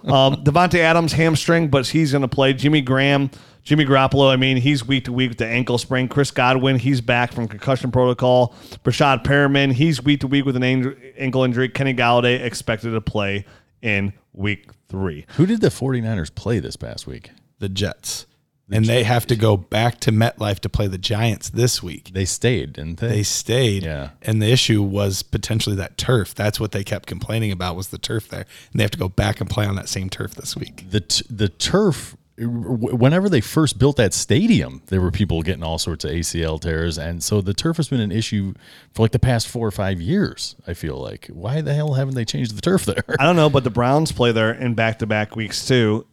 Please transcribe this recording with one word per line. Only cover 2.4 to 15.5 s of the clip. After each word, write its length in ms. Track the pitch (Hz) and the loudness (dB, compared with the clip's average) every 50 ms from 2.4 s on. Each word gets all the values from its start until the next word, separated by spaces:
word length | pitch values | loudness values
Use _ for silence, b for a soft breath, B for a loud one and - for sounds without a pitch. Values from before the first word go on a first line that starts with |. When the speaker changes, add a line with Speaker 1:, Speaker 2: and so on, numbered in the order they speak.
| 135 135 135 | 2 2 2
Speaker 1:
Jimmy 260 | 131 113 147 151 151 | 2 2 2 2 2
Graham, 500 | 135 127 131 131 135 139 139 139 139 135 B B B B B B B | 2 2 2 2 4 4 4 2 2 0 B B B B B B B
Jimmy 200 | - 147 156 151 | 0 2 2 4
Garoppolo, 480 | 131 139 135 135 135 135 139 139 135 | 4 4 4 4 4 4 4 6 6
I 60 | 131 127 | 6 4
mean, 180 | 131 131 131 | 4 2 2
he's 320 | 127 120 143 147 139 113 123 | 2 2 2 2 0 0 -2
week 160 | 139 131 123 | -2 -2 -2
to 80 | - | -4
week 160 | 123 127 131 123 | -2 -2 -2 -2
with 60 | 117 - | -2 -4
the 80 | 120 | -4
ankle 320 | 113 117 120 127 - 123 120 | -2 0 -2 0 0 -2 -2
sprain. 300 | - - 135 127 127 120 | -2 -2 -2 -2 -2 0
Chris 240 | - 143 143 - | 0 0 0 0
Godwin, 480 | - 143 127 123 131 131 123 135 135 127 | 0 0 2 2 2 2 2 2 2 2
he's 220 | 117 135 143 123 | 2 2 0 0
back 320 | 113 120 123 120 120 117 - | 0 0 0 0 0 -2 -2
from 120 | - 117 101 | -6 -6 -6
concussion 420 | 104 101 - - 135 127 - 131 | -8 -8 -2 -2 -2 0 -2 0
protocol. 640 | 110 127 127 123 123 - 131 127 123 127 123 123 B B B B B B _ | 2 2 2 2 2 2 2 4 4 4 4 2 B B B B B B _
Brashad 400 | - 120 - 151 143 135 127 - | -2 2 2 4 4 2 2 2
Perriman, 480 | 139 139 143 143 139 139 139 139 135 131 | 2 2 4 4 4 4 2 2 2 2
he's 280 | 117 151 165 156 120 | 2 2 2 2 0
week 200 | 120 147 147 139 | 2 0 0 0
to 60 | - 131 | 0 0
week 180 | 135 139 135 | 0 0 0
with 100 | 139 127 | 0 -2
an 80 | 127 127 | 0 0
ang-, 320 | 127 131 131 123 135 135 - 120 135 127 117 | 2 2 0 0 -2 -6 -10 -20 -20 -12 -6
ankle 260 | 131 131 123 131 127 | -6 -2 0 2 2
injury. 240 | 127 120 120 131 127 | 2 2 0 -2 -2
Kenny 260 | - - 139 135 131 | -2 -2 -2 0 0
Golladay 480 | 120 120 120 120 123 120 123 123 127 | 2 2 4 4 4 4 2 0 0
expected 500 | 123 120 107 - - - 113 104 - 117 | -2 -6 -8 -6 -4 -4 -4 -4 -4 -4
to 100 | 113 110 | -4 -4
play 440 | 107 - - 107 101 98 98 104 104 b b b b b b _ | -4 -2 -4 -2 -2 -2 -4 -4 -6 b b b b b b _
in 320 | - 117 104 98 98 101 98 _ _ _ | -2 0 0 0 0 -2 -6 _ _ _
week 380 | _ - 98 104 101 95 _ - - _ _ _ | _ -6 -4 -4 -4 -4 _ -20 -20 _ _ _
three. 380 | - 95 95 92 76 73 - _ - | -8 -4 -4 -4 -6 -8 -14 _ 0
Speaker 2:
Who 100 | - 156 | 0 2
did 140 | 185 | 2